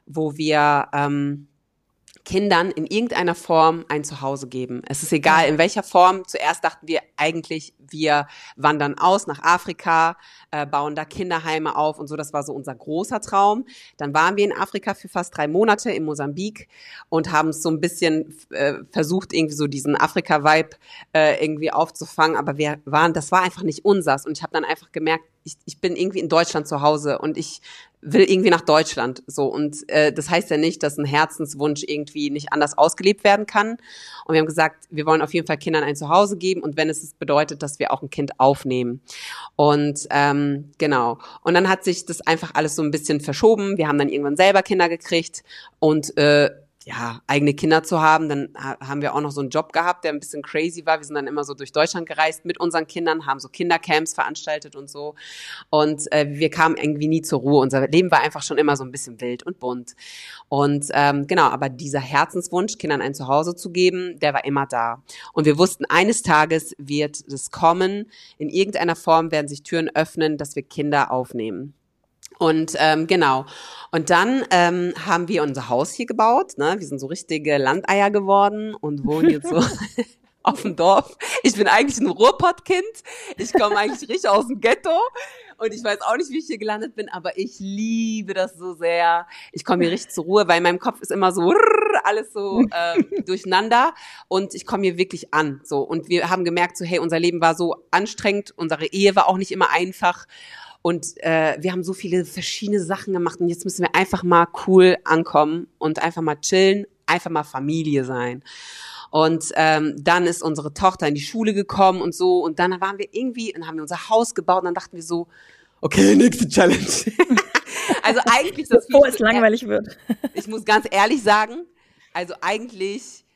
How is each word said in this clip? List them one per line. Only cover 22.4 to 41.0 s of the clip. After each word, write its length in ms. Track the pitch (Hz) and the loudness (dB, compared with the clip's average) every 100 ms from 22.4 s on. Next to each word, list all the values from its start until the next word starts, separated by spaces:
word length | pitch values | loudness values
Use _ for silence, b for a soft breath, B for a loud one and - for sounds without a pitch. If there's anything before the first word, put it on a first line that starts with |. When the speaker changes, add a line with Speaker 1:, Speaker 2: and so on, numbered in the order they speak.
| 143 139 | -4 -4
Speaker 1:
wir 200 | 151 151 | -4 -4
waren, 300 | - 147 165 | -2 2 2
das 180 | 160 - | 0 0
war 80 | 185 | 0
einfach 200 | 185 175 | 0 -4
nicht 240 | 160 147 202 | -8 -2 2
unsers. 400 | 196 151 139 - | 2 2 -2 -4
Und 100 | 151 | -10
ich 60 | |
habe 100 | - | -6
dann 140 | 160 - | -4 -2
einfach 260 | 160 _ | -4 _
gemerkt, 320 | 156 160 160 _ _ | -4 -2 -2 _ _
ich, 100 | 156 - | -20 -20
ich 160 | - - | -18 -6
bin 160 | 185 170 | -4 -2
irgendwie 240 | 185 190 | -4 -4
in 80 | 160 | 0
Deutschland 400 | 165 170 160 147 | 2 2 -2 -4
zu 140 | 143 | 0
Hause 380 | 147 151 147 - | 0 0 -2 -4
und 180 | 156 160 | -4 -6
ich 240 | 160 - b b b _ | -8 -12 b b b _
will 220 | - 143 | 0 4
irgendwie 280 | 190 190 190 | 6 6 4
nach 100 | 165 | 2
Deutschland, 640 | - 156 156 - 123 127 - | 4 4 4 -2 -6 -6 -10
so. 200 | - 139 | -4 -2
Und, 420 | 139 147 147 - | -2 -4 -6 -2
äh, 240 | 151 151 | 2 2
das 180 | 151 147 | 0 -2
heißt 200 | 175 - | -2 0
ja 60 | 151 | 0
nicht, 260 | 160 160 | 0 0
dass 160 | 147 143 | -4 -4
ein 60 | |
Herzenswunsch 800 | 143 147 156 - 147 143 151 147 - | 0 2 2 -2 -8 -4 -2 -2 -6
irgendwie 440 | 147 147 151 147 | -8 -8 -6 -6
nicht 220 | 147 147 | -6 -4
anders 260 | 151 143 - | 0 0 4
ausgelebt 460 | 160 - 190 208 | 2 4 0 2
werden 220 | 202 202 208 | 4 2 2
kann. 260 | 208 208 233 B B B B | 0 0 -4 B B B B
Und 100 | B | B
wir 40 | 160 | 2
haben 60 | 156 | 2
gesagt, 380 | 156 156 - - | 2 0 -2 -14
wir 140 | 156 156 | -4 0
wollen 140 | 156 | 2
auf 120 | 147 | 2
jeden 120 | 170 160 | -2 -4
Fall 120 | 147 | -4
Kindern 240 | 160 156 | -2 0
ein 140 | 147 143 | 0 -4
Zuhause 400 | 151 175 202 196 | 2 2 2 0
geben 260 | 185 185 | -4 -4
und 140 | 151 143 | -4 -2
wenn 120 | 156 | -2
es 260 | 156 160 | -4 -10
bedeutet, 480 | - 143 147 151 147 | -10 0 0 0 -4
dass 160 | 147 - | -8 -4
wir 140 | - | -4
auch 100 | 131 | -4
ein 80 | 139 | -6
Kind 280 | - 143 - | -6 -6 2
aufnehmen. 640 | 135 139 135 127 123 131 - B B B B - | 2 2 -2 -2 -2 -6 -12 B B B B 2
Und, 500 | 147 147 147 143 - | 4 4 0 -4 -2
ähm, 600 | 143 143 143 143 143 147 - | 0 2 2 0 -4 -8 -4
genau. 400 | 151 131 | 0 0